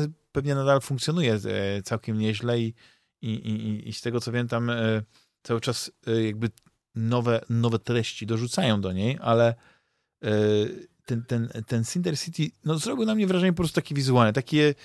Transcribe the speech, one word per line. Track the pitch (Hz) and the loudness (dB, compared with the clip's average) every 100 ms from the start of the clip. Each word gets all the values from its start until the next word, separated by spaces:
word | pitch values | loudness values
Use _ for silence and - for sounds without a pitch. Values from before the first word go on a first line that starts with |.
| 151 156 _ | -2 -6 _
pewnie | 147 143 | -4 -2
nadal | 139 135 139 | 0 4 2
funkcjonuje, | - 131 - 170 139 | 2 -4 -2 0 2
e, | 107 98 101 98 101 | 0 0 -2 -2 -2
całkiem | - 113 - 110 | -4 -6 -4 -2
nieźle | 110 104 120 120 | 0 -2 0 0
i, | 113 113 - _ _ _ | -2 -6 -18 _ _ _
i, | 117 | -6
i, | 110 - 107 110 | -6 -4 -4 -4
i, | 107 113 | -6 -6
i | |
z | 107 | -8
tego, | 120 120 | -4 -4
co | 117 | -2
wiem, | 120 120 | -2 -2
tam, | 117 120 | -2 -2
e, | 120 110 110 107 _ _ _ | 0 0 0 -2 _ _ _
cały | - 117 | -4 -4
czas, | 123 113 - - - | -2 -4 -6 -10 -2
e, | 113 | 0
jakby | 110 107 113 - _ _ _ | 0 -2 -4 -6 _ _ _
nowe, | 113 113 123 120 113 - | -4 0 0 2 0 0
nowe | 117 117 113 | 0 2 0
treści | - 120 110 - 107 | 0 -2 -2 -6 -4
dorzucają | 113 123 - 165 104 | -2 -2 0 2 2
do | 95 | 0
niej, | 92 107 135 | 0 -2 -2
ale, | 120 117 117 117 _ _ _ _ _ _ | 2 4 4 2 _ _ _ _ _ _
e, | - 107 107 104 107 - - _ - | 0 2 4 4 2 -4 -16 _ -6
ten, | 117 | -6
ten, | 120 120 117 113 110 | -2 -4 -4 -6 -4
ten | 120 | -2
Cinder | 113 180 180 147 | -2 -2 -2 -4
City, | - 165 151 - | -6 -4 -4 -4
no, | 151 156 | -4 -2
zrobił | 185 269 | -2 -2
na | 220 | 0
mnie | 214 196 | 2 2
wrażenie | 185 185 | 4 2
po | 175 | 2
prostu | 165 | 0
takie | - - | -2 -2
wizualne, | 143 135 123 113 | 0 4 6 6
takie, | 107 123 151 151 143 | 4 0 4 4 2